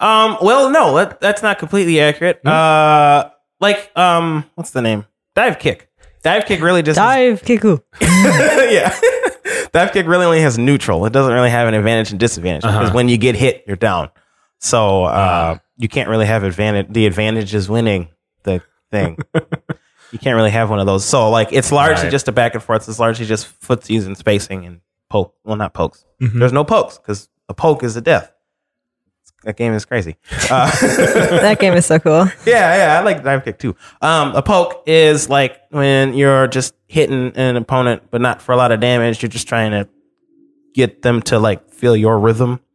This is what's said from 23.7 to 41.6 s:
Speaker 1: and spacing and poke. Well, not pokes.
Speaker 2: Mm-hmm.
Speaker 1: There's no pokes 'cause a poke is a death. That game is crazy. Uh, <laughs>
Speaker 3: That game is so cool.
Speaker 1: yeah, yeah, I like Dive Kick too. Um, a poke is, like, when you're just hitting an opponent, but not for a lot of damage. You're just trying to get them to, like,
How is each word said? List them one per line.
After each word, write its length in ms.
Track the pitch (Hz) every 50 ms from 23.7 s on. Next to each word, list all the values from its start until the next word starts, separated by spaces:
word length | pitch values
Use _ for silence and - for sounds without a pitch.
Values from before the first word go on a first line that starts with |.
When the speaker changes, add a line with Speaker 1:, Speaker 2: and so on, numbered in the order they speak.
| 123 110 - - 110 113 101
Speaker 1:
and 100 | 95 98
spacing 520 | - - 110 104 101 - - 98 95 87
and 140 | 87 87 87 _ _ _ _ _ _
poke. 260 | - 104 90 - _ _ _
Well, 140 | 107 110
not 160 | 104 107 90 -
pokes. 320 | - 85 73 - _ _ _ _ _
Speaker 2:
Mm-hmm. 180 | 131 117 104 120
Speaker 1:
There's 140 | 120 127 123
no 120 | 143 151
pokes 340 | 147 220 220 - - - -
'cause 320 | _ - 104 104 - _ _ _ _ -
a 60 | -
poke 280 | - - 160 151 - 127
is 140 | 120 110
a 60 | 120 117
death. 280 | 170 160 101 - - _ _ _ _ _ _ _ _ _ _ _ _ _ _ _ _ _ _ _ _ _ _ _
That 120 | 107 101
game 160 | - 120 117 113
is 120 | 107 104
crazy. 320 | - 127 117 92 82 76 - _ - - - - -
Uh, 200 | 131 131 123 160
<laughs> 100 | - - 254 - - - 262 - - 220 190 156 175 170
Speaker 3:
That 180 | 165 208 214 202
game 140 | 202 190 180
is 140 | 175 170
so 120 | - 160 160
cool. 280 | - 165 156 160 185 190 - - -
Speaker 1:
yeah, 300 | 214 240 226 190 165 175
yeah, 240 | 196 190 156 151 165
I 20 | 190
like 220 | 214 180 156 135
Dive 180 | 135 139 135 -
Kick 140 | 120 104 -
too. 160 | - 123 92 - - - _ _
Um, 360 | - 151 165 160 147 139 127
a 60 | 143 139
poke 420 | - 208 185 175 - - - -
is, 420 | 151 160 160 160 156 151 147 147 -
like, 320 | 139 139 135 127 - - _ _
when 440 | - 147 139 139 135 135 135 135 120
you're 320 | 135 139 139 139 131 131
just 280 | 127 120 131 127 - - _ _
hitting 460 | _ - 156 147 - 135 131 127 127 -
an 220 | - 131 127 123
opponent, 460 | 123 113 - 135 131 127 127 117 - - _
but 100 | - 117
not 200 | 123 127 - - -
for 100 | - 127
a 40 |
lot 140 | 123 127 120
of 80 | 117 107
damage. 420 | 113 123 123 120 117 117 113 110 -
You're 80 | 113
just 180 | 101 120 - -
trying 220 | - 117 110 107 104
to 160 | 101 101 - _ _ _ _ _ _ _ _ _ _ _ _ _ _ _ _ _
get 280 | 131 127 117 - _ -
them 200 | 123 120 113 107
to, 160 | - - 113
like, 320 | 107 110 98 85